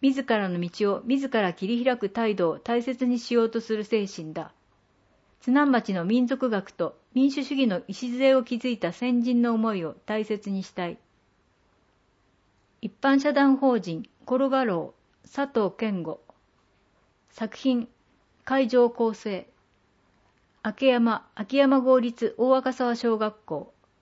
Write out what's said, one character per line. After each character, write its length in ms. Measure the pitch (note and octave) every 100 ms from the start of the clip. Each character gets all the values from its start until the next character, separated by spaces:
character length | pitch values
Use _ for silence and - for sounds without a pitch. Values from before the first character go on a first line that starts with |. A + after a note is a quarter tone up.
自 240 | C4+ C4+
ら 240 | C4 A3 F#3+
の 100 | F3
道 360 | F3 - G#3
を 80 | G3
自 240 | A#3 C4+ C4+
ら 240 | A3+ F#3
切 160 | E3 F#3+
り 160 | A#3+
開 120 | B3+ B3
く 140 | G3
態 240 | A#3 A3+
度 160 | G3 E3+
を 80 | -
大 240 | - A#3+
切 240 | A#3+ B3 B3+
に 140 | B3
し 140 | -
よ 100 | A#3+
う 60 | A3+
と 100 | A3+
す 160 | A3+ A3
る 80 |
精 240 | G#3 A3 G3
神 260 | - D#3
だ。 160 | D#3+ D3+ _ _ _ _ _ _ _ _ _
津 100 | -
南 200 | C4+ C#4+
町 240 | B3 A3
の 100 | F#3+
民 220 | F3 A#3+ B3
族 240 | C4+ B3+
学 220 | G#3 F#3+
と 260 | - E3 - _
民 160 | B3 C4+
主 140 | C#4
主 80 | C4+
義 160 | C4+ B3
の 140 | F3+ -
礎 480 | G3 B3 B3 C4+
を 80 | C4
築 260 | A#3+ A#3+ B3+
い 100 | A#3
た 140 | -
先 300 | - B3 A#3+
人 180 | A#3+ A#3+
の 140 | A#3+
思 180 | A3+ A3+ G3
い 80 |
を 100 | D#3+ -
大 200 | - G#3+
切 260 | G#3+ G#3 G3+
に 140 | F#3+
し 80 | F#3+
た 160 | - F3
い。 100 | - _ _ _ _ _ _ _ _ _ _ _ _ _ _ _ _ _ _
一 120 | G3 -
般 200 | C4+ C#4
社 120 | D4
団 240 | C#4+ C#4 C4+
法 220 | C#4 -
人 300 | F3+ D#3+ - _
コ 120 | - B3+
ロ 140 | C4+
ガ 120 | C4+
ロ 320 | A#3+ E3+ - - _ _
ウ 40 | -
佐 220 | - C#4
藤 240 | A#3+ G3
健 280 | - A3 F#3+
吾。 180 | D3 - _ _ _ _ _ _ _ _ _ _ _
作 260 | - A3 -
品、 320 | C4+ B3 A#3 _ _ _ _ _
会 240 | - C4+ B3
場 220 | B3+ A#3+
構 240 | B3 A3+
成。 340 | G#3 G#3+ F#3 - _ _ _ _ _ _ _ _ _ _ _
秋 240 | A3 G3+ C4+
山、 400 | B3 A#3 G#3+ -
秋 220 | - G#3 C4+
山 240 | C#4 C4+
郷 180 | B3+ B3+
立 360 | A#3+ A#3 A#3 -
大 140 | B3+
若 240 | C4 C4
沢 200 | B3 B3
小 220 | A#3 A#3 A3
学 260 | G#3+ G#3+
校。 280 | - - - _ _ _